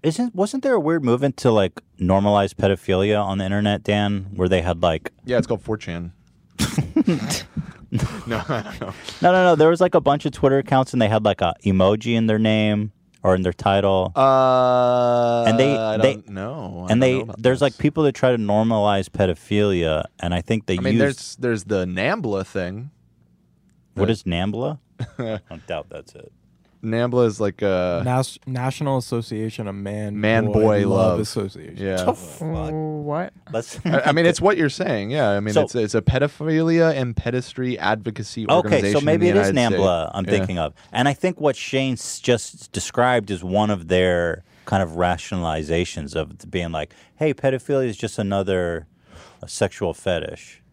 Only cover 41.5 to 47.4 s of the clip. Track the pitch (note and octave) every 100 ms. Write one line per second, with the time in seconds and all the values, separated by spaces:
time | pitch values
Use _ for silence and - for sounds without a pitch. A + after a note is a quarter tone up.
41.5 | B2 - C3 C3+ A#2+ - - - A#2+ -
42.5 | - - - - - B2 B2 G2+ F#2+ F2+
43.5 | G2 G#2+ G2+ E2 F2+ F2+ F2 E2+ E2 _
44.5 | _ - G2+ F2 E2 F2+ F2 - F#2+ E2
45.5 | D#2 D2+ E2 F2+ - D2 D#2+ D2 - F2+
46.5 | F#2 E2+ D#2+ D2+ _ _ _ D#3 C3